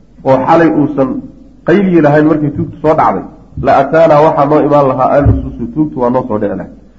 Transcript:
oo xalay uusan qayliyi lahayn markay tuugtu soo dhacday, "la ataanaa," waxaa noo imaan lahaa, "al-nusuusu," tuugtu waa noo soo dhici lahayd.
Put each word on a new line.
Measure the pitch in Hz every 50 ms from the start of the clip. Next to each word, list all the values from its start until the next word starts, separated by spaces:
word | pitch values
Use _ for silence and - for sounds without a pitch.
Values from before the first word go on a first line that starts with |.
| _ _ _ - -
oo | 131 131 131 - -
xalay | 165 170 165 156 - 151
uusan | 143 - - 131 135 127 - - - - - - - - - - - -
qayliyi | 165 202 196 190 175 165
lahayn | 151 143 147 151 151 156
markay | 165 151 151 139 - -
tuugtu | 165 - - -
soo | - 151 156 147
dhacday, | 123 113 98 90 - - - - - - - -
"la | - 135 - 135
ataanaa," | 135 135 156 160 165 160 151 147 151
waxaa | 160 156 151 143
noo | 139 151 151 151 151
imaan | 147 143 143 135
lahaa, | 127 127 127 - - 143
"al-nusuusu," | 139 - - - 123 131 - - 117 117 -
tuugtu | 151 156 147 - 131
waa | 123 120
noo | 123 127 127 123
soo | 107 104
dhici | 107 101 98
lahayd. | 92 85 - - - - - -